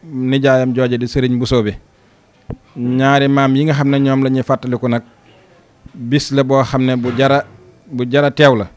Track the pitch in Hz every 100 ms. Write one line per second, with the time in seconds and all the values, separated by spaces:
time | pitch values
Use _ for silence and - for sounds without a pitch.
0 | 165 139 127 135 135 131 127 123 127 123
1 | 120 - 127 123 123 127 104 95 _ _
2 | _ _ _ _ _ - _ - 123 127
3 | 135 139 139 139 135 135 156 147 139 139
4 | 139 135 135 131 127 131 135 120 123 117
5 | - _ _ - _ _ _ _ - -
6 | 120 139 - 139 131 135 123 135 131 127
7 | 120 120 135 139 - - - _ - 135
8 | 123 139 143 - 147 120 98